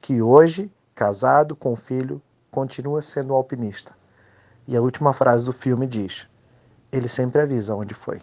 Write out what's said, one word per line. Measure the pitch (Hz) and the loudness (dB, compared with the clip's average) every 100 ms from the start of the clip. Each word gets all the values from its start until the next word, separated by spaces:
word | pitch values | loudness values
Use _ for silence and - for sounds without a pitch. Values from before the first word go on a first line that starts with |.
que | - 127 | -2 0
hoje, | 113 135 165 165 202 _ _ | 8 8 8 4 -10 _ _
casado, | - 104 101 127 139 151 | -4 -2 0 2 2 2
com | 147 135 117 | -2 -6 -6
filho, | - 131 131 143 _ _ _ | -6 -6 -6 -10 _ _ _
continua | - 135 - 135 151 | -6 -6 -8 -6 -6
sendo | 147 - 135 | -6 -8 -2
um | 135 | -2
alpinista. | 131 127 110 101 - _ _ _ _ _ _ _ - | -2 -6 -8 -10 -18 _ _ _ _ _ _ _ -4
E | 123 | 0
a | |
última | 123 127 147 | 0 2 0
frase | 131 131 120 | 4 4 4
do | 123 | 0
filme | 123 135 123 131 | -4 -2 -2 -2
diz, | 117 95 - - _ _ _ _ _ _ | -4 -6 -10 -18 _ _ _ _ _ _
"Ele | 131 120 | -6 -4
sempre | - 127 147 | -4 0 0
avisa | 147 127 101 104 | 0 -2 -4 -6
onde | 104 | -8
foi." | 104 - 101 | -12 -12 -12